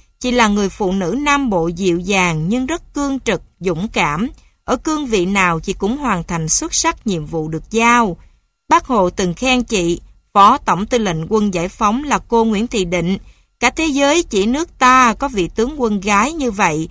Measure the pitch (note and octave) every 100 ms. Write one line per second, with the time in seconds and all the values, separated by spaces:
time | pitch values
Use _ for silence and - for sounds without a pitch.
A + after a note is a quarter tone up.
0 | _ - B3+ B3 G#3+ G3+ G3 - F#3+ G3
1 | E3+ B3 D4 C#4+ C4 F#3 E3 E3+ F#3+ E3+
2 | F3+ G3 F3+ D#3 E3 B3 C4 E4+ - D4
3 | C#4 C4+ - F3+ - - F#3 D#3+ A3 A3+
4 | D#3+ D#3 C4 - _ _ - C4 D#4+ D4+
5 | C4+ G#3+ F3+ G3+ F3+ E3 G3+ F#3 G3+ C#4+
6 | C4+ F#3 E3 E3+ D#3 - D#4+ - E4 E4
7 | A3 E3+ D3 D#3+ D#3 D#3+ - A3+ A#3 A#3+
8 | G#3+ E3+ - _ _ _ - E4 - A#3
9 | F3+ - F#3 E3 C4 B3+ A#3 G#3 E3+ E3+
10 | - _ _ G3+ G3+ C#4+ - F3 A3 B3
11 | G3+ D#3+ E3 G#3+ G#3 F3 F3+ - G#3+ A#3+
12 | D4 G3+ - A#3 A3+ G#3 A#3+ A3+ F3+ F3
13 | E3+ G3 - - _ - A#3+ C#4+ D#4+ C4+
14 | C#4 E4 E4+ G#3 G#3 C#4 E4+ - B3+ B3+
15 | B3 G#3+ C#4 G#3+ E3 - A#3+ D4+ A#3 G#3
16 | G3+ G3+ B3+ E4 B3+ G3+ F3+ D#3 D#3+